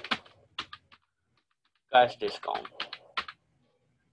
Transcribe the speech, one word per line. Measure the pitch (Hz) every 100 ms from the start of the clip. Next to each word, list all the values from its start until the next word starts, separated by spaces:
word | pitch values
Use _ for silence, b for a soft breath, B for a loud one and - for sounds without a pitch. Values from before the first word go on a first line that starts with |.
| - - - - - - - - _ - _ _ _ _ _ _ _ _ _
कैश | 127 123 -
discount, | 104 - - - - - - - - - - - _ _ _ _ _ _ _